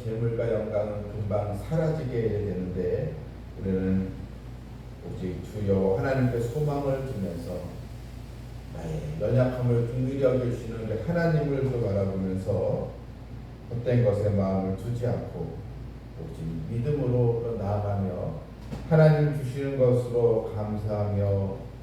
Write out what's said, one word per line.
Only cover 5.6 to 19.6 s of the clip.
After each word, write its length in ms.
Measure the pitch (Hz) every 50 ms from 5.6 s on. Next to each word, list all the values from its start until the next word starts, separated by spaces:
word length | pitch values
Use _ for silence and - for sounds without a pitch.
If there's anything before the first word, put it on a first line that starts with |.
| 104 98
여호와 320 | 98 95 95 95 95 -
하나님께 400 | 135 135 131 131 123 120 113 117
소망을 680 | 117 - - 151 151 147 143 139 139 135 135 135 -
두면서 720 | 117 107 101 92 87 85 85 85 87 87 87 87 82 - - - - - - - - - - - - - - - - - - - - -
나의 260 | - 80 - - - - - - -
연약함을 680 | 104 107 120 127 127 127 123 123 123 120 117 117 120 117
긍휼히 340 | 127 127 131 131 139 135 139
여기시는 640 | 123 123 123 120 120 - - - 110 110 113 110
그 180 | 104 107 - -
하나님을 640 | 170 170 170 165 160 156 147 139 139 139 131 123 120
또 120 | 120 117 110
바라보면서 1080 | 101 98 98 98 95 95 95 95 92 92 95 - 104 98 - - - - - - - - - - - - - - - - - - - - - - -
헛된 340 | - - - 127 120 120 110
것에 260 | 104 98 - 104 101
마음을 460 | 98 98 95 95 95 95 95 95 95
두지 300 | - - 120 120 - -
않고 640 | - - - - - - 87 80 - - - - - - - - - - - - - - - -
오직 200 | - - - 80 80 82 - - -
믿음으로 720 | 117 120 120 151 147 139 127 123 123 123 120 117 113 - -
또 120 | - - 101 98
나아가며 800 | 101 104 101 101 101 101 98 95 90 87 90 - - - - - - - - - - - - - -
하나님 480 | 165 156 156 156 151 147 147 147 - -
주시는 400 | 127 123 139 143